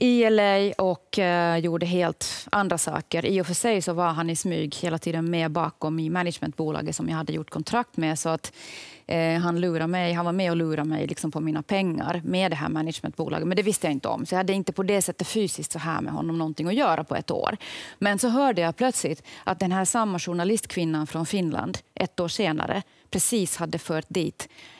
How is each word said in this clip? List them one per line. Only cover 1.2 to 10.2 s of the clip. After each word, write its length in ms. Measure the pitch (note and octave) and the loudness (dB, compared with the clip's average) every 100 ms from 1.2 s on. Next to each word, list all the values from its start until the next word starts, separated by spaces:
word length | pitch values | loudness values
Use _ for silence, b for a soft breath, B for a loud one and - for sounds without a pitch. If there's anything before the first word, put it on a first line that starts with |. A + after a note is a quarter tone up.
| F3+ F3 E3+ E3 | 2 4 4 2
gjorde 300 | E3+ E3 F3 | 2 0 0
helt 600 | F3+ E3+ - - - - | 2 0 -2 -6 -8 -2
andra 260 | G#3 F#3+ E3+ | 0 2 0
saker. 460 | - D3+ - E3 - | 0 -2 -2 0 2
I 140 | F#3+ | 2
och 60 | F3 | 0
för 80 | |
sig 280 | E3+ A#3+ G#3 | 0 2 2
så 100 | F3 | 2
var 160 | E3+ F3 | 0 2
han 220 | D#3+ E3 | 2 0
i 60 | E3 | 0
smyg 380 | F#3+ D#3+ D3+ - | 0 0 -2 -2
hela 220 | F3 D#3+ | -2 -2
tiden 320 | E3+ E3 E3 | -2 -2 0
med 200 | E3+ D#3+ | 0 0
bakom 480 | D#3 D#3+ - D#3 D#3+ | 0 -2 -2 -2 -2
i 100 | D#3+ | 0
managementbolaget 840 | F3+ F3 - D#3+ - D#3 D#3 D#3 D#3+ | 0 -2 -2 -4 -2 -2 -2 -4 -4
som 120 | E3 | -2
jag 80 | D#3+ | -2
hade 160 | D#3+ | -2
gjort 180 | D#3+ D#3 | -4 -6
kontrakt 460 | D#3+ D#3 A#3+ A#3+ - | -8 -2 -2 -2 -2
med, 220 | D#3+ D#3 | -2 0
så 100 | D#3+ | -2
att, 240 | D#3+ - B B B B B - | -2 -4 B B B B B -4
eh, 320 | E3 E3 E3 | 0 2 2
han 200 | F3 E3+ | 0 0
lurade 260 | F3+ D#3+ E3 | 0 0 0
mig, 260 | F3+ F3 | 0 0
han 120 | E3+ | 0